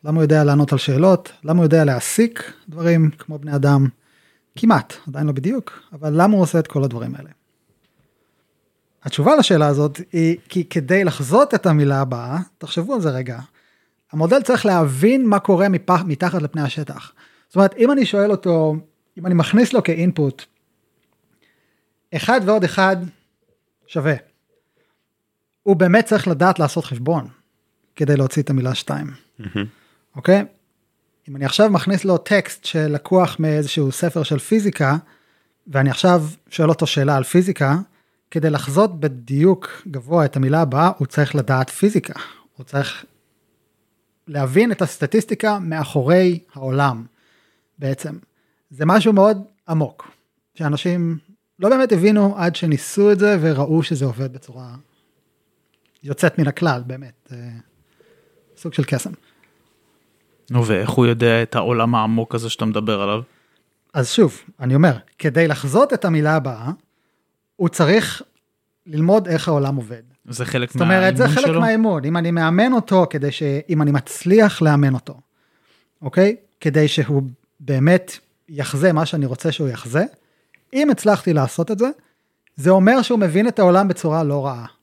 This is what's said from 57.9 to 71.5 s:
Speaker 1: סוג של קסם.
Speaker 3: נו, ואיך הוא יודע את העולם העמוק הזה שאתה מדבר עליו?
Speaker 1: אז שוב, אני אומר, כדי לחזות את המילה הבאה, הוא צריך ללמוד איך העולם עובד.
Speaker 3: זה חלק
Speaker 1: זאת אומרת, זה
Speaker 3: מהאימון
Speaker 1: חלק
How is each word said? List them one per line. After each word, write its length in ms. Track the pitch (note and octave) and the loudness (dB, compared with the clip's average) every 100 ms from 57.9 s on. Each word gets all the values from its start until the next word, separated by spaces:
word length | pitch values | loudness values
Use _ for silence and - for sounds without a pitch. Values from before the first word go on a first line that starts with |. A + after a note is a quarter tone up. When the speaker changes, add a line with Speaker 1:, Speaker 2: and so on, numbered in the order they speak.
| _ _ _ _ _ _ _ | _ _ _ _ _ _ _
Speaker 1:
סוג 180 | E3+ | -8
של 100 | - | -4
קסם. 260 | C3+ C3+ G3 E3+ _ _ _ _ _ _ _ _ _ _ _ _ _ | -2 -4 -6 -14 _ _ _ _ _ _ _ _ _ _ _ _ _
Speaker 3:
נו, 160 | B2 A#2 | -2 0
ואיך 240 | G2+ G#2+ | -2 0
הוא 160 | - A#2+ | 2 2
יודע 360 | A#2 A#2+ A#2 | 2 2 2
את 120 | A2+ | 0
העולם 400 | B2 G2 A#2+ A#2 | -4 -2 0 0
העמוק 400 | A#2+ A2 A2+ A2+ | 0 0 -2 -2
הזה 160 | A#2 A2+ | -6 -8
שאתה 140 | - | -6
מדבר 360 | A2+ G#2+ G#2+ G#2 | -4 -4 -2 -2
עליו? 200 | G2 G#2+ B2 _ _ _ _ _ _ | -2 -4 -6 _ _ _ _ _ _
Speaker 1:
אז 160 | D3+ B2+ | -4 -2
שוב, 320 | - F3 - - _ | 2 2 0 -20 _
אני 140 | B2 | 0
אומר, 220 | C3+ E3+ A#2 _ _ | 4 4 2 _ _
כדי 300 | D#3 C#3 E3 | -4 0 0
לחזות 440 | C#3 C#3+ E3 C#4+ | 0 -2 0 2
את 120 | B3 | 0
המילה 320 | G3 D#3+ D3+ D#3 | 0 0 2 0
הבאה, 340 | C3 A2+ A#2+ F3 _ _ _ _ _ _ _ _ | -2 -8 -10 -10 _ _ _ _ _ _ _ _
הוא 100 | F3 | -4
צריך 540 | - D#3 G#3 - - - _ _ _ _ _ - | 0 2 2 0 -10 -16 _ _ _ _ _ -10
ללמוד 420 | D3+ E3 G#3+ F#3 | -2 2 2 2
איך 200 | D#3+ - | -4 -2
העולם 280 | D3 C#3 C#3 | -2 -2 -4
עובד. 260 | A2 A#2 A#2 _ - | -8 -16 _ _ -18
Speaker 3:
זה 160 | A#2+ | -10
חלק 280 | B2 B2+ B2 | -6 -4 -4
Speaker 1:
זאת 100 | B2+ | -2
אומרת, 340 | E3+ F#3 F#3 C3 | 2 2 2 2
זה 60 | |
Speaker 3:
מהאימון 200 | A#3 D3+ | 0 2
Speaker 1:
חלק 40 | C#4 | 0